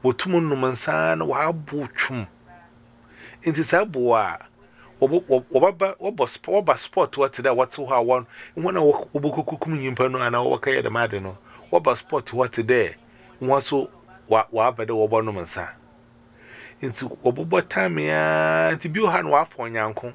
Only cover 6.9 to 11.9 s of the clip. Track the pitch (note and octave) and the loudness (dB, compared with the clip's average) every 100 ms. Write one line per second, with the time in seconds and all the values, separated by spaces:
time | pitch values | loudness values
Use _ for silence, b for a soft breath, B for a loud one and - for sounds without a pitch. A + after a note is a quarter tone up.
6.9 | - D3+ C#3 C3+ - C3 B2 B2+ - C3 | 0 0 0 0 2 0 2 0 -2 0
7.9 | B2+ A#2+ B2+ A#2+ B B - F3 F#3 D3 | 0 2 0 0 B B -6 -4 4 4
8.9 | C#3+ - D3 C#3+ D3 D3+ D#3 D#3+ D#3 C3 | 4 -2 -4 -2 -4 -6 -6 -6 -4 -4
9.9 | B2+ C3 B2+ A#2+ A#2+ B2+ B2+ - C3 A2+ | 0 0 0 0 0 0 0 0 0 0
10.9 | A2+ A2+ G#2 F#2+ F#2 B B B F3 D3 | -2 -2 -4 -8 -14 B B B 2 2